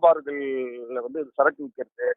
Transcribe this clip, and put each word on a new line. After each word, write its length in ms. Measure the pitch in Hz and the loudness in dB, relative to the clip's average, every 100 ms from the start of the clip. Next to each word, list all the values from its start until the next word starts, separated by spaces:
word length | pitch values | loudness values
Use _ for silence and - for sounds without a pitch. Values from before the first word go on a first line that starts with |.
பார்கள்ல 1000 | 170 160 139 143 139 131 127 120 120 127 | 6 4 0 -6 -4 -4 -6 -8 -8 -8
வந்து 180 | 120 151 139 | -6 -8 -8
சரக்கு 300 | - 143 147 | 2 2 2
விற்கிறது, 420 | 139 - - - 123 | -12 -10 -12 -4 -4